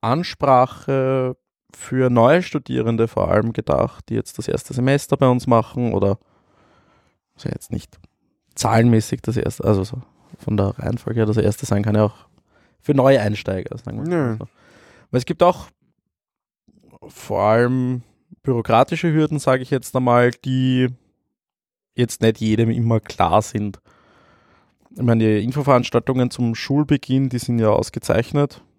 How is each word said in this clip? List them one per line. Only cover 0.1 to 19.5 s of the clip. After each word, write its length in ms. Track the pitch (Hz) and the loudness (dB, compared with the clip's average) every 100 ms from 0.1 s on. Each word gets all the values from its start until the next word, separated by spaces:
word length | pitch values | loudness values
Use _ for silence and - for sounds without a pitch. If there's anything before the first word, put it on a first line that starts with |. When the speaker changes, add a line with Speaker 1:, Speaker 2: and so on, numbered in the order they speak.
| 139 180 - 139 127 127 - - 135 131 131 127 127 _ _ _ | -2 -4 -4 2 4 2 -2 -4 -2 0 0 -2 -6 _ _ _
Speaker 1:
für 360 | - - 131 127 | -20 -8 0 2
neue 320 | 120 117 165 | 4 6 4
Studierende 680 | 180 151 - 127 113 113 113 | 2 -8 -4 -4 -2 0 -2
vor 200 | - - | 0 0
allem 220 | 104 110 | 0 0
gedacht, 520 | 113 - 69 - - - | -6 -2 0 0 -4 -8
die 60 | |
jetzt 240 | 113 - - | -6 -6 -10
das 80 | - | -6
erste 280 | - - | -6 -6
Semester 420 | 131 127 139 - 135 | -4 0 0 -2 0
bei 100 | 131 | 2
uns 180 | 123 127 | 2 2
machen 460 | 120 113 - 120 | 0 0 -4 -2
oder, 240 | 98 98 101 _ _ _ _ _ _ _ _ _ _ _ | 0 0 -2 _ _ _ _ _ _ _ _ _ _ _
also 140 | _ - | _ -10
jetzt 240 | - - | -10 -8
nicht 260 | - - - _ _ _ _ _ | -10 -10 -20 _ _ _ _ _
zahlenmäßig 680 | - 113 113 117 113 - 120 | -6 0 4 4 4 0 -6
das 140 | - 117 | -4 -4
erste, 280 | - - | -4 -4
also 180 | - 101 | 0 0
so 200 | 95 127 - _ _ - | 0 -8 -16 _ _ -14
von 180 | - 104 | -6 -2
der 220 | 98 - | -2 -4
Reihenfolge 420 | 113 120 - 113 | -6 -6 -6 -2
her 60 | 107 | 0
das 100 | 110 | 2
erste 280 | 101 104 - | 0 -2 -4
sein 160 | 104 | -2
kann 120 | 104 | 0
ja 100 | 104 | 2
auch 220 | 107 - _ _ _ _ _ _ | 0 -2 _ _ _ _ _ _
für 140 | - | -2
neue 260 | 139 131 135 | 2 4 4
Einsteiger, 560 | 104 104 - 95 - - | 2 -4 -4 -6 -6 -12
sagen 260 | - 107 | -12 -10
wir 80 | 147 | -4
Speaker 2:
Ja. 140 | 175 131 | -2 -2
Speaker 1:
mal 100 | 110 | -4
so. 100 | 101 _ _ _ _ _ _ | -10 _ _ _ _ _ _
Weil 80 | - | -4
es 60 | |
gibt 180 | - 165 | -4 2
auch 260 | 175 180 - _ _ _ _ _ _ _ _ _ _ _ _ - - | 2 2 -8 _ _ _ _ _ _ _ _ _ _ _ _ -20 -20
vor 320 | - - 98 | -20 -6 -2
allem 640 | 101 113 120 131 127 127 - _ _ - | 2 2 2 0 -4 -6 -10 _ _ -12
bürokratische 720 | - 120 110 113 110 165 175 | -4 -4 2 2 2 0 0
Hürden, 260 | 156 156 151 | 0 0 0
sage 240 | 139 | 0